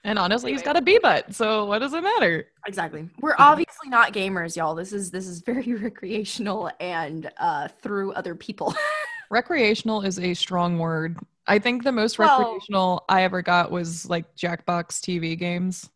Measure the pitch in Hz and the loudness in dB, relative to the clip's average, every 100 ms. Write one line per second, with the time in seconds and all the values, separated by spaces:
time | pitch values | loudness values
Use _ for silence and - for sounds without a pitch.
0 | 208 208 180 226 247 277 285 320 262 440 | -2 0 2 0 0 -4 0 2 6 6
1 | 330 156 - - 220 220 208 208 269 320 | 6 4 0 -2 0 2 0 -2 -2 -2
2 | 359 453 202 165 - _ 208 190 165 156 | 0 2 2 0 -6 _ -10 -8 -8 -8
3 | 165 - 285 277 285 302 339 - 285 240 | -14 -6 -2 8 8 8 0 -6 0 4
4 | 226 214 190 190 170 170 160 160 190 208 | 4 2 -2 -2 -4 -2 -4 -4 -6 -8
5 | 185 180 185 175 202 247 262 233 220 - | -6 -8 -10 -8 -4 -4 -2 -4 -6 -8
6 | 185 214 202 - 208 196 175 - 180 165 | -8 -6 -6 -6 -4 -4 -6 -8 -6 -4
7 | 151 160 151 - - 151 147 _ 208 202 | -4 -8 -10 -4 -2 -2 -6 _ -6 -4
8 | 196 - - 170 - - 151 622 605 622 | -4 -6 -8 -10 -12 -4 -4 -2 -4 -4
9 | 605 906 - 226 - 330 214 214 220 214 | -8 -12 -2 -2 0 2 2 2 -2 -2
10 | 196 185 180 170 - 180 175 170 165 160 | -2 -2 -4 -2 -2 0 0 0 -2 -2
11 | 160 170 - _ - 208 240 247 254 240 | -4 -8 -14 _ 2 2 2 0 0 2
12 | 214 - 320 262 240 226 - 196 185 180 | 0 4 6 6 4 -4 -4 0 0 -2
13 | - 190 185 180 175 175 170 175 165 170 | 2 2 4 0 2 2 2 -2 -6 -8
14 | 185 175 165 - 175 170 - 175 170 - | -4 -6 -6 -6 -6 -4 -2 -2 -4 -8
15 | - 175 165 165 175 175 185 180 - | -4 -4 -4 -4 -4 -2 -2 -4 -14